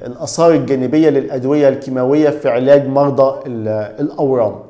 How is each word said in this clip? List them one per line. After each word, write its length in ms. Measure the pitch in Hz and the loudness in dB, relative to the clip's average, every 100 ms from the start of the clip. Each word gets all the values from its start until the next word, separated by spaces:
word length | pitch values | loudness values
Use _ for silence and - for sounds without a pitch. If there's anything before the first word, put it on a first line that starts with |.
| 120 | -14
الآثار 380 | 123 143 - 170 | -12 -8 2 4
الجانبية 600 | 156 127 135 127 156 156 | 2 0 -2 0 2 2
للأدوية 580 | 139 131 139 127 151 139 | 2 -2 -6 -2 2 2
الكيماوية 640 | 123 - 127 127 151 151 | 0 -6 -4 0 2 2
في 180 | 147 135 | 0 -2
علاج 400 | 120 131 143 135 | 0 4 4 4
مرضى 520 | 135 143 127 135 135 139 | 0 0 2 0 0 -10
ال، 220 | 117 110 107 104 - | -8 -4 -4 -6 -6
الأورام. 540 | 143 - 139 127 107 95 | -6 -2 -2 0 -2 -4